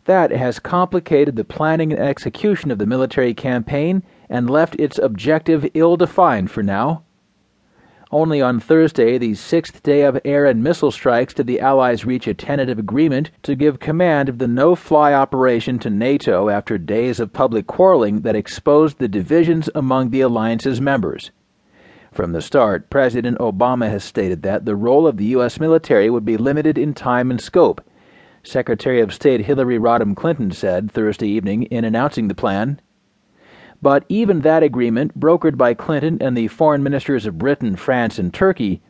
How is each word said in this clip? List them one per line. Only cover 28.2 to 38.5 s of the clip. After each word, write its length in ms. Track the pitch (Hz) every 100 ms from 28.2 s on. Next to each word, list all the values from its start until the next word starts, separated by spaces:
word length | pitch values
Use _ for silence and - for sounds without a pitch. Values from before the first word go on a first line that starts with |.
| _ _ -
Secretary 540 | 131 127 110 139 123
of 140 | 107
State 260 | - 147 123
Hillary 400 | 101 135 127 120
Rodham 380 | 117 117 117 196
Clinton 340 | 165 156 104
said 400 | 87 98 90 104
Thursday 380 | 117 107 104 107
evening 340 | 107 98 104
in 220 | 123 120 113
announcing 420 | 113 143 139 107
the 80 | 92
plan. 460 | 107 98 120 143 _ _ _ _ _ _ _ - - -
But 220 | 139 139 -
even 320 | 202 220 175
that 220 | 151 160
agreement, 540 | 151 135 120 113 151 -
brokered 400 | 147 170 160 127
by 160 | 123
Clinton 440 | 117 - 151 156 165
and 160 | 135 123
the 140 | 110
foreign 340 | - 156 143
ministers 420 | 139 139 - 131 107
of 120 | 80
Britain, 400 | 135 143 117 92
France, 420 | - 123 117 -
and 140 | 90
Turkey, 480 | - 190